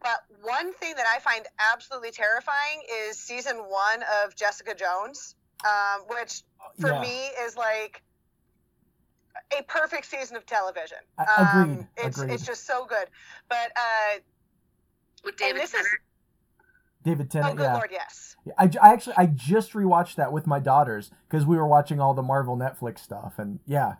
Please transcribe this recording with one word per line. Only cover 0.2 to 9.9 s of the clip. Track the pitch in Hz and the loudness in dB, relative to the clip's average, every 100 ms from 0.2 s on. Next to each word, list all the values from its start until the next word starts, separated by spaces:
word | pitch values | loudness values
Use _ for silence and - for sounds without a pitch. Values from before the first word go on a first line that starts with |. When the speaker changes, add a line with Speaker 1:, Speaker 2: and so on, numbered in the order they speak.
| - 202 | -6 -14
Speaker 1:
one | 214 254 349 | -6 -4 -4
thing | 359 330 302 | -8 -10 -4
that | 226 | 0
I | 233 | 0
find | 262 226 214 - 214 | 0 -4 -6 -2 0
absolutely | 240 - 262 233 | 0 -4 -12 -12
terrifying | 226 214 233 277 285 294 302 285 226 214 | -4 -2 0 -2 -2 -2 -6 -8 -8 -8
is | 220 | -10
season | - 240 254 233 | -12 -10 -8 -8
one | 202 196 202 226 240 208 | -4 0 0 0 -2 0
of | 208 - | -2 -2
Jessica | 208 - 190 | -4 -4 -10
Jones, | 196 185 185 220 285 - - _ - 214 | -6 -4 -4 -6 -12 -20 -20 _ -6 -2
um, | 208 202 202 196 | 0 0 -4 -6
which | 240 233 - _ _ - - | -10 -8 -12 _ _ -20 -4
for | 180 | -2
Speaker 2:
Yeah. | 143 | 0
Speaker 1:
me | 240 247 269 254 | -4 -8 -8 -8
is, | 233 233 | -8 -4
like, | 226 220 214 - _ _ _ _ _ _ _ _ _ _ _ _ _ - - 277 | -4 -4 -6 -14 _ _ _ _ _ _ _ _ _ _ _ _ _ -18 -6 -6
a | |
perfect | 277 330 311 | -4 -2 -2